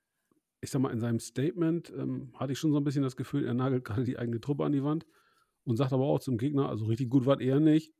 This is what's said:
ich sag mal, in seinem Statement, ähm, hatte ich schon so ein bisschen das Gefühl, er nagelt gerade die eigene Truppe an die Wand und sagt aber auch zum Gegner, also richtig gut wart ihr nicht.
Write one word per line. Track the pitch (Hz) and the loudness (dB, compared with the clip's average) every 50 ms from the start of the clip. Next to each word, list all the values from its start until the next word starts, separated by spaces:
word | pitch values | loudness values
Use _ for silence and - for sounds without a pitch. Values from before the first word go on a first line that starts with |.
| _ _ _ _ _ _ _ _ _ _ _ _ | _ _ _ _ _ _ _ _ _ _ _ _
ich | - - | -12 -4
sag | - 131 | -2 0
mal, | 131 - - | 0 0 0
in | 113 | -2
seinem | 113 120 117 110 | -2 -2 -2 -2
Statement, | - - - 123 135 160 - 175 165 160 165 170 165 - | -4 -6 -4 -2 -2 -2 -2 0 0 0 0 -2 -4 -8
ähm, | - 135 135 131 131 123 131 127 - | -8 -8 -6 -6 -6 -6 -8 -12 -8
hatte | - - 139 135 | -8 -6 -4 -4
ich | - | -2
schon | - 156 143 | 0 2 2
so | 151 | 2
ein | 143 | 2
bisschen | 147 135 147 135 | 0 0 0 -2
das | 127 - | -2 -2
Gefühl, | - 127 - - 143 131 | -6 -8 -4 -2 -2 -2
er | 120 117 | 0 0
nagelt | 123 127 135 131 127 - | 0 0 0 0 0 -2
gerade | - 104 135 127 | -2 -4 -2 -2
die | 123 - - | -2 -2 -4
eigene | 120 117 117 117 | -4 -4 -4 -4
Truppe | - 139 143 139 151 | -4 -4 -2 0 0
an | 147 147 | 0 0
die | 139 135 | 0 0
Wand | 147 156 165 - - _ _ _ _ _ _ _ _ _ _ _ | 0 -2 -2 -4 -8 _ _ _ _ _ _ _ _ _ _ _
und | 139 120 | -2 0
sagt | 110 139 131 135 | 0 2 2 2
aber | 131 131 | 2 2
auch | 147 156 143 | 2 2 0
zum | - 139 123 107 | 0 -2 -2 0
Gegner, | 123 147 147 139 139 139 | 0 0 0 0 0 0
also | 127 107 110 | -2 -2 -2
richtig | 110 113 113 135 117 | -2 0 0 0 2
gut | 120 135 120 | 2 4 4
wart | 135 139 - | 4 2 2
ihr | 127 127 135 143 | 2 2 2 4
nicht. | 156 156 151 156 156 - _ _ | 6 6 6 4 2 -2 _ _